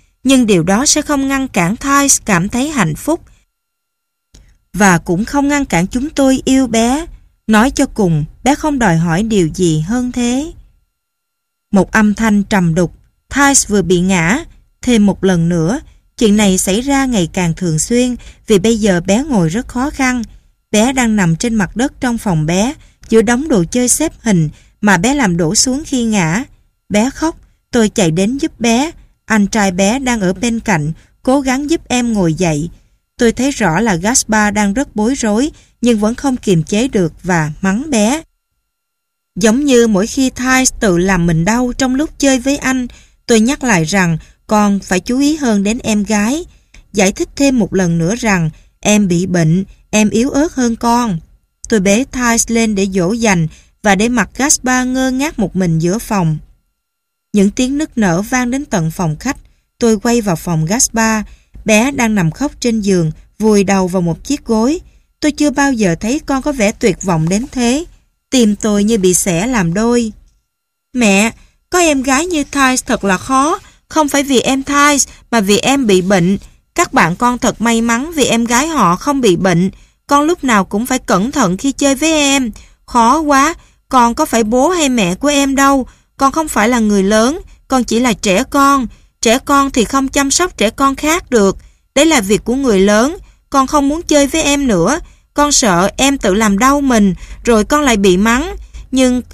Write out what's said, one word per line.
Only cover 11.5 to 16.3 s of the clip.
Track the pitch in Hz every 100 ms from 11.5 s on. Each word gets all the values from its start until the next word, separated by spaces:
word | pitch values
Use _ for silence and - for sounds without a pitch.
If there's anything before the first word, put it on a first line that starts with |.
| _ _
Một | 202 175
âm | 214 208
thanh | 202 226 208
trầm | 196 202 175
đục, | 165 170 - _ _ -
Thais | 262 277 277 -
vừa | 208
bị | 180 180
ngã. | 185 190 165 262 339 - _ _
Thêm | - 233 208
một | -
lần | 190 180 165
nữa, | 175 160 269 - _ _ -
chuyện | 220